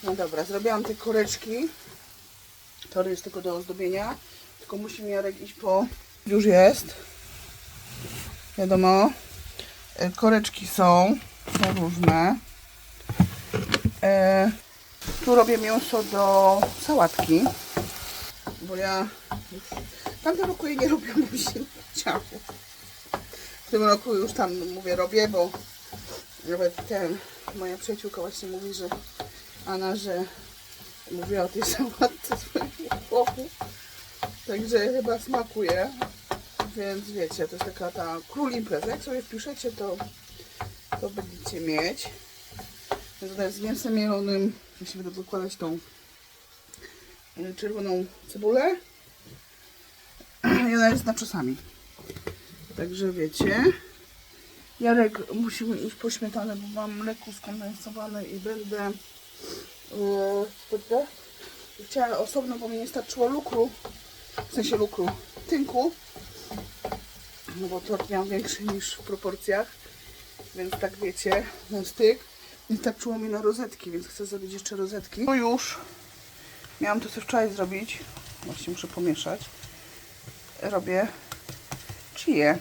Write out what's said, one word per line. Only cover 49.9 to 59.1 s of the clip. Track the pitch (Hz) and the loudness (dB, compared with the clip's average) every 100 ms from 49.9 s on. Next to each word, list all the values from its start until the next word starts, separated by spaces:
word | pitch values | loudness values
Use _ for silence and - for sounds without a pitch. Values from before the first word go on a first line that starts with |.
| - - - - - | -20 -20 -20 -20 -2
<clears throat> | |
I | 240 - 240 233 | 2 4 4 6
ona | 226 | 6
jest | 226 | 6
z | - | 0
naczosami. | 226 226 190 127 131 - - - - - - - - - - - - | -2 -2 -2 -2 -4 -8 -20 -20 -20 -18 -12 -12 -12 -18 -20 -16 -8
Także | 170 185 196 | -8 -2 -2
wiecie. | 180 156 - - 214 302 370 - - - - - - - - - - | 0 -4 0 0 4 4 2 -6 -20 -20 -20 -20 -20 -20 -20 -20 -2
Jarek, | 233 233 220 214 - | 2 4 4 2 -6
musimy | 208 233 - 226 233 | -4 -4 -4 -4 -4
iść | 220 - | -4 -6
po | 233 | -6
śmietanę, | 233 220 220 214 202 | -4 -6 -4 -6 -6
bo | 202 | -8
mam | 208 214 | -8 -8
mleko | 208 220 226 - 202 | -6 -6 -6 -10 -16
skondensowane | - 208 202 214 - 214 214 208 190 | -12 -10 -10 -10 -12 -10 -8 -8 -8
i | 196 | -8
będę, | 196 220 208 208 202 | -6 -6 -6 -4 -4
e, | 202 - | -6 -12